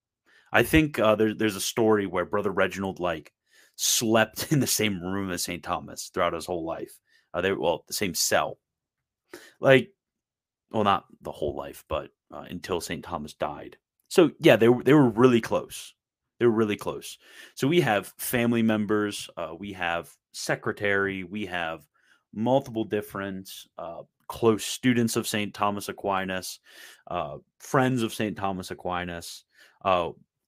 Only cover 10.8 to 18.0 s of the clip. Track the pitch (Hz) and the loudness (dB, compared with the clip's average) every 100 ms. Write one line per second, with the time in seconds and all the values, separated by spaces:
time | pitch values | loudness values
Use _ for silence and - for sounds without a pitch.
10.8 | 101 95 - _ 78 - 73 69 69 71 | 2 2 -2 _ -12 -6 -6 -6 -10 -14
11.8 | - 76 69 _ _ 73 - 90 - 87 | -8 -8 -8 _ _ -16 -12 -10 -6 -6
12.8 | - 78 - 85 76 - 76 73 - - | -4 -10 -8 -10 -10 -6 -6 -8 -16 -20
13.8 | _ _ - - 160 - 160 113 113 123 | _ _ 0 4 4 6 6 8 6 6
14.8 | 127 151 123 107 127 117 - 92 - - | 6 8 8 6 6 6 2 -4 -4 -12
15.8 | - - _ _ _ - 120 110 107 101 | -16 -20 _ _ _ 0 2 4 0 -2
16.8 | 90 71 - - - - - - 135 175 | -6 -8 -10 -18 -20 -20 -20 -4 0 2
17.8 | 135 104 | 2 0